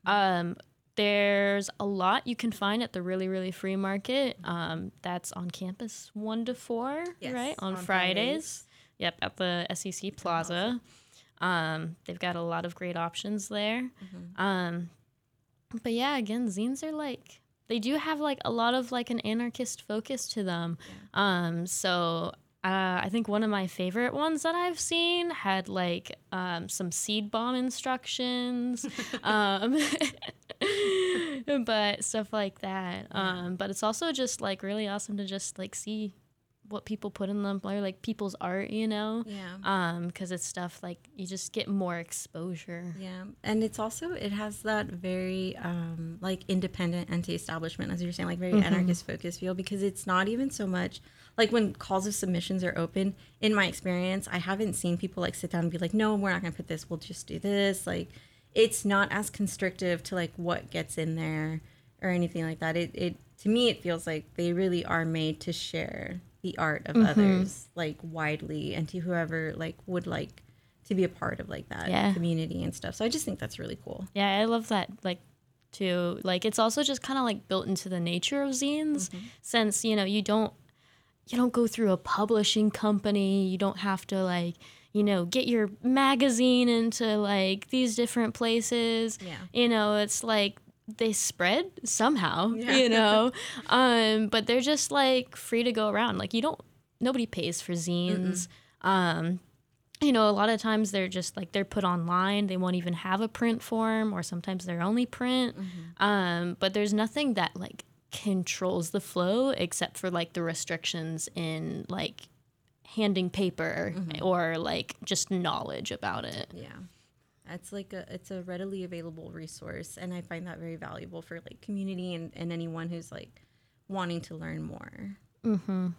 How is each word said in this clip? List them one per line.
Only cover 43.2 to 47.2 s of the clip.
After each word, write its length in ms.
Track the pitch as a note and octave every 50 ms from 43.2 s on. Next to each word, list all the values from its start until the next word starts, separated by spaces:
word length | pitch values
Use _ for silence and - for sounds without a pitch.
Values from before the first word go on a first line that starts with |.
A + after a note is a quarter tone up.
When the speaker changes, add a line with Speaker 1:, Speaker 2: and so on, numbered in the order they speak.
| F#3 G3+ - - -
Speaker 1:
And 200 | - G#3+ A3 A3
it's 160 | G#3+ - -
also, 320 | G#3+ A3+ A3+ - E4 F4
it 200 | F4+ - G#3 G3+
has 300 | G3+ G#3 G#3+ G#3+ G#3 -
that 240 | - G#3+ G#3+ G#3+ G#3
very, 720 | - F#3 F3 F3+ F#3 F#3 F#3 F#3 F#3 F#3 F#3+ F#3 F#3 -
um, 600 | - - F3 F3 E3+ E3+ E3 E3 E3 E3 E3 E3 -
like, 220 | F3 F#3+ F#3+ F#3 -
independent, 600 | - F#3+ F#3 F#3 F3+ - - F3+ E3+ E3+ F3 - -
anti-establishment, 840 | E3+ E3+